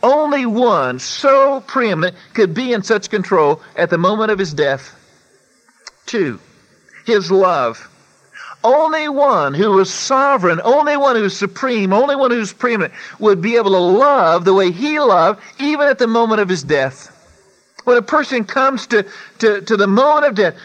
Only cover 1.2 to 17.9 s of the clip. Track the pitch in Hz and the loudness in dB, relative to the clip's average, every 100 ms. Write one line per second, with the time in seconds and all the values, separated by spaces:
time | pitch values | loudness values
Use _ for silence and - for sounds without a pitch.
1.2 | 277 269 277 269 - 269 226 165 175 180 | 2 4 2 0 -6 -4 -2 -2 -4 -8
2.2 | - - 190 160 254 233 190 214 - 214 | -12 -2 -2 -2 -4 -4 -2 -4 -2 -6
3.2 | 185 180 147 156 - - 170 170 180 214 | -2 2 2 0 -6 -4 -2 0 0 0
4.2 | 220 196 185 147 143 135 - - _ _ | -2 -2 -4 -2 -2 -2 -8 -20 _ _
5.2 | _ _ _ _ _ _ - _ - 233 | _ _ _ _ _ _ -20 _ -10 -4
6.2 | 151 104 _ _ _ _ _ - - 208 | -4 -6 _ _ _ _ _ -18 -2 -2
7.2 | 170 190 185 156 120 113 - _ _ _ | 2 2 2 2 -2 -4 -18 _ _ _
8.2 | _ - - - 226 285 311 311 302 277 | _ -20 -20 -4 2 2 2 -2 -4 0
9.2 | 285 202 143 147 214 190 185 - - 269 | 2 2 0 0 2 2 2 -2 -2 0
10.2 | 277 269 175 165 220 277 294 285 277 233 | 2 0 0 -2 2 2 2 0 0 0
11.2 | 202 - 196 - 262 233 190 202 285 277 | -2 -4 -8 -6 -4 -2 0 2 2 0
12.2 | 262 240 202 - 247 226 160 - - - | 0 0 -4 -4 -4 -2 -4 -8 -20 -2
13.2 | 214 190 196 233 202 185 180 196 285 277 | 0 2 2 0 2 2 4 4 4 4
14.2 | 170 170 175 190 185 175 294 302 269 180 | 2 2 2 2 2 -2 -4 0 2 4
15.2 | 165 214 - - 285 302 285 269 233 233 | 2 0 -10 -8 -4 0 0 0 0 0
16.2 | 226 214 196 180 135 147 135 135 - _ | 0 0 0 -4 -2 -2 -2 -6 -20 _
17.2 | _ _ _ _ _ _ - | _ _ _ _ _ _ 0